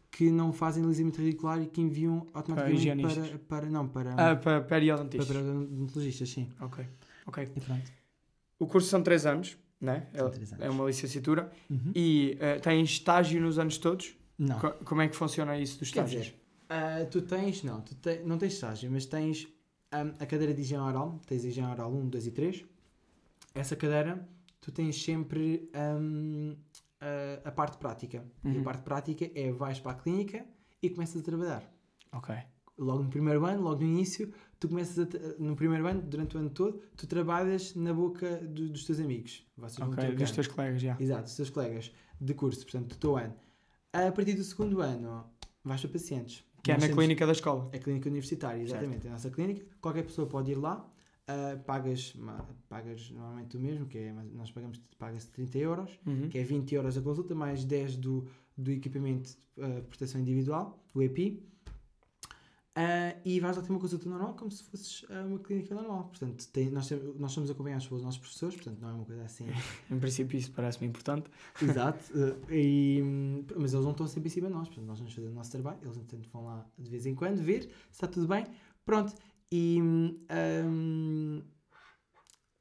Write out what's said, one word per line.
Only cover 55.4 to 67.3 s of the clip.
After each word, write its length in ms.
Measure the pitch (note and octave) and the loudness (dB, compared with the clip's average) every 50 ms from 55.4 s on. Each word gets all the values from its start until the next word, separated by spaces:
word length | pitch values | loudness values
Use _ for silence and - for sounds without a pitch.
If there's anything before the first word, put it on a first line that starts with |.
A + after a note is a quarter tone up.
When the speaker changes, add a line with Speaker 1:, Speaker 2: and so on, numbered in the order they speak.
| B2+ B2+ B2+ C3+ | -8 -4 -2 -2
Speaker 1:
euros, 400 | D3 D#3+ E3+ F3 F#3+ F#3+ - - - | 0 0 -2 -2 -4 -8 -12 -10 -4
Speaker 2:
Uhum. 220 | D#3+ C#3 C3 C#3 D#3+ | -2 -2 -2 -2 -2
Speaker 1:
que 100 | - B2+ | -2 -2
é 60 | B2+ | -2
vinte 300 | B2+ D3 C#3+ C3 C3+ D3 | 0 0 0 0 0 0
euros 220 | C#3 C3+ C3 B2+ | 0 0 0 0
a 40 | C3+ B2+ | 0 -2
consulta, 320 | C#3+ D3 D3+ F3+ F3+ F3 | -2 -2 -2 -2 -4 -4
mais 300 | D#3 D3+ C#3+ C#3 C3+ C3 | -4 -2 -2 -2 -2 -2
dez 320 | C3 C#3+ C#3 C#3 C3+ C3 | 0 0 0 0 0 -4
do, 300 | B2+ C3 C3 C3 C3 B2+ B2+ - - _ _ _ | -4 -2 0 0 -2 -2 -6 -12 -20 _ _ _
do 140 | - C3 C3 | -6 -2 -2
equipamento, 600 | C#3 C3+ C3+ C3 C3 C#3 C#3 C3+ C3 B2+ B2+ - - - _ _ _ - | -2 -2 -2 -4 -4 -2 0 0 0 -2 -2 -6 -14 -20 _ _ _ -8
ah, 60 | C3+ C3+ B2+ B2 | -6 -4 -4 -6
de 20 | A#2+ | -8
proteção 340 | - - - C#3 B2+ C3 C3 | -10 -8 -8 -8 -4 -2 -2
individual, 640 | B2+ B2+ C3 C3 C3 C#3 D3+ D#3+ G3 G3 - - _ _ - | 0 2 4 2 2 2 0 -2 -2 -4 -8 -16 _ _ 2
o 80 | C3+ C3+ | 2 2
epi. 400 | B2+ C3 D#3+ F3+ G#3 G#3+ - - - - _ _ - - - - _ _ _ _ _ _ _ - - - - - _ _ _ _ _ _ D#3+ | 4 4 2 0 0 0 -4 -10 -18 -20 _ _ -16 -16 -16 -18 _ _ _ _ _ _ _ -18 -18 -18 -20 -20 _ _ _ _ _ _ -2
Ah, 360 | E3 E3+ F3 F3 F3 F3 E3+ - - | 0 2 2 2 0 -2 -4 -4 -2
e 160 | F#3 F3+ F3+ | 0 2 2
vais 160 | F3 F3+ F3+ | 2 2 0
lá 60 | F#3 F3+ | -2 0
ter 80 | - | -2
uma 100 | F#3+ F#3 | -2 0
consulta 280 | F#3 F3 F3 E3 - F3 | 0 -2 -2 -2 -4 -4
normal, 260 | F3+ F3+ F#3+ A3+ A3 | -4 -4 -4 -4 -6
como 180 | - A3+ G#3+ G3+ | -6 -8 -10 -10
se 100 | - - | -10 -14
fosses 420 | - - G3 G3+ - - - - - | -14 -14 -14 -12 -12 -12 -14 -14 -12
a 120 | G3 F#3+ G3 | -10 -8 -6
uma 160 | F#3+ G3 F#3+ | -6 -6 -6
clínica 340 | G3 - G3+ G3 F3+ - G3+ | -4 -4 -4 -4 -2 -4 -6
normal. 300 | G#3 A3 A3+ G3+ F#3 F3 | -6 -6 -4 -6 -6 -6
Portanto, 420 | - - - C3+ B2+ A#2 - - - _ | -8 -8 -8 -8 -6 -6 -8 -12 -6 _
tem, 180 | C3+ C3 C3+ | -2 0 0
nós 160 | C3+ C#3 C3 | 0 -2 -2
tem-, 260 | - D3+ C#3+ C3+ C#3+ C#3 C#3+ | -2 -4 -6 -6 -8 -8 -6
nós 140 | C#3+ C3+ | -6 -6